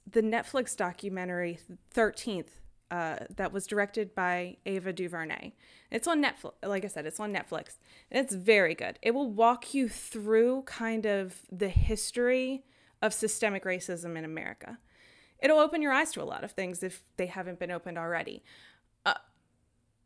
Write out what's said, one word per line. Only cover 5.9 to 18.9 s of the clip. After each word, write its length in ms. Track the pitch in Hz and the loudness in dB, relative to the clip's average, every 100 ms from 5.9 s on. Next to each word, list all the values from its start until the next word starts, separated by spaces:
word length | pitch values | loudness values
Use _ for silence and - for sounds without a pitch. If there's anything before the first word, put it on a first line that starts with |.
It's 180 | 233 349 | -2 2
on 140 | 311 | 4
Netflix. 320 | 277 - - - | 2 0 -10 -8
Like 220 | 196 196 | -4 -2
I 40 | 196 | -4
said, 180 | 160 151 | -6 -8
it's 140 | - | -6
on 120 | 208 | -4
Netflix. 460 | 196 - 156 - - _ - _ | -6 -6 -8 -8 -18 _ -20 _
And 120 | - | 0
it's 120 | - | 0
very 400 | 190 190 208 170 | 2 6 8 6
good. 240 | 170 90 - | 2 -6 -2
It 120 | 226 | 0
will 180 | 254 269 | 2 0
walk 420 | 208 233 247 - | 4 4 4 0
you 140 | 277 233 | 0 0
through 760 | - - 226 208 220 240 262 | -2 -8 -6 4 6 6 4
kind 440 | 262 - 226 226 214 | -4 -4 -2 0 0
of 360 | 202 185 - - | 0 -2 -10 -14
the 160 | 185 196 | -4 2
history 960 | - - 214 - 233 240 254 262 269 - _ _ _ | 4 4 2 -2 0 2 2 0 -4 -10 _ _ _
of 140 | 214 | -2
systemic 500 | 214 214 - 214 196 | 0 -2 0 0 0
racism 520 | 190 185 180 170 170 165 | -2 -4 -4 -6 -6 -8
in 80 | |
America. 540 | 160 160 - - - 240 _ _ - - _ _ | -8 -8 -10 -12 -16 -18 _ _ -20 -20 _ _
It'll 220 | 269 311 | 6 8
open 200 | 302 320 | 6 4
your 120 | 294 | 4
eyes 200 | 262 311 | 4 2
to 100 | - | -2
a 20 | |
lot 200 | - - | -6 -6
of 60 | 214 | -6
things 320 | - 180 175 | -6 -6 -4
if 200 | 185 - - - | -6 -8 -10 -4
they 100 | 180 | -4
haven't 320 | 190 180 175 | -4 -8 -6
been 120 | 175 | -6
opened 260 | 175 180 170 | -6 -6 -6
already. 460 | 165 165 - - - - - _ _ | -4 -4 -4 -10 -16 -20 -20 _ _